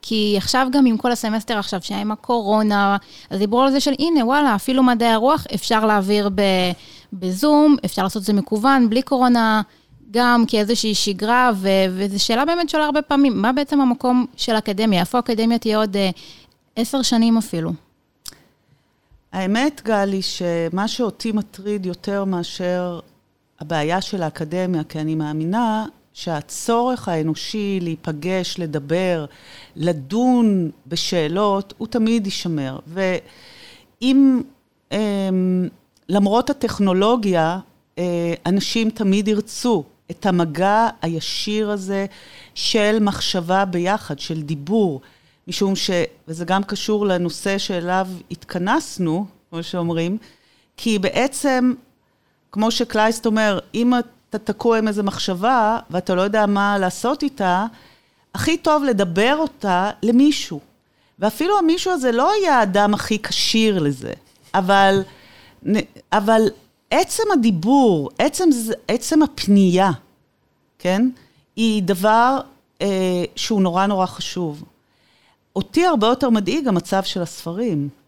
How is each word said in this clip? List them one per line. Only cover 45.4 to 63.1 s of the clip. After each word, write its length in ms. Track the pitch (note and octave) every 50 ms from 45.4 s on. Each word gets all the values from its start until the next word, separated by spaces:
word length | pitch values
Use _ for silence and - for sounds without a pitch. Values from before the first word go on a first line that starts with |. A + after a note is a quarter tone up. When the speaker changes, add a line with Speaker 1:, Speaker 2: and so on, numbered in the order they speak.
| _ -
Speaker 2:
משום 280 | F3+ - G3+ G3 G3
ש-, 140 | F3+ - - F#3+ F3 E3 - - _ _ -
וזה 180 | E3 D#3+ F3
גם 180 | E3 F#3 G3 G3+
קשור 420 | - G#3 G3 - - G#3+ G#3 G#3
לנושא 520 | G3+ F#3 F3 F3 E3+ E3 - - G3 G3 G3
שאליו 500 | - - G3 F3 E3+ F3 F3+ F#3+ F#3+ F#3 F#3 F3 - _
התכנסנו, 920 | F3+ E3 - - - F3+ F3 F#3+ A#3 D#4+ D#4+ - - - F#3 E3 D#3 F3 G3+ G3 _ _ _ _
כמו 140 | - E3 E3
שאומרים, 540 | - - F3+ E3+ E3+ E3+ E3 E3 F3 G3 G#3+ - - _ _ _ _ _ _ _ _ _ -
כי 220 | - A#3 A3 G#3
בעצם, 720 | F#3+ G3 - - B3 C#4 C4+ - - C#4+ C4 B3+ B3 B3+ A#3+ - _ _ _ _ _ _ _ _ _ _ _ _ _ _
כמו 200 | - G3+ G#3+ A3+
שקלייסט 540 | A3+ - A#3+ A#3 - G#3+ G#3+ A3 A3+ A3+ -
אומר, 340 | A#3 G#3+ G#3+ G#3+ G#3+ G3 F3+ - _ -
אם 180 | G#3 A#3+ B3 B3 B3
את 60 | A#3+ A#3+ _ _ _ _ -
אתה 180 | G#3+ G#3+ - G3+
תקוע 240 | - - A#3 A3+ A3
עם 100 | A3 A3
איזה 160 | G#3 G#3 G3+
מחשבה, 760 | G3+ - - - - F#3+ F3 F#3+ A#3 C4 B3 A3 G#3+ A3+ A#3 - _
ואתה 260 | D3+ F3+ F3+ - F#3
לא 60 | F3+
יודע 240 | F#3+ G#3 G3+ A3 G#3
מה 320 | G3+ G3+ G3+ G3+ G3+ G3+ G3
לעשות 460 | F#3+ F3+ F3+ - - A#3 C#4+ D4 D4+
איתה, 420 | C#4+ C4+ - G3+ F#3 F3+ F#3 G#3 A3+ A3+ - - - _ _ _ _ _ _ _ _ _
הכי 220 | - - - D#4+ E4+
טוב 260 | - D#4+ D4+ D4+ C#4
לדבר 520 | C#4 A#3+ G3 G3+ F3+ E3 F#3 G#3+ B3 C#4+ D4+
אותה 520 | D#4+ D4 - - - G3+ F#3 F3 F#3 G#3 G#3 - -
למישהו. 560 | A3 A#3+ B3 C#4 D4+ D4 - - - - C#3+ - _ _ _ _ _ _ _ _ _ _ _
ואפילו 380 | F#3 G#3+ - - G#4 G#4+ G#4 G#4
המישהו 340 | F4+ D#4 E4 F4+ - F#4
הזה 200 | F#4 D#4+ B3+ B3+
לא 200 | A#3 A#3 C4+ E4
היה 280 | G#4 G#4+ G4 F4 C#4+ B3
האדם 340 | A3 G3+ F#3 G3+ G#3 G#3 G#3
הכי 280 | G3+ - -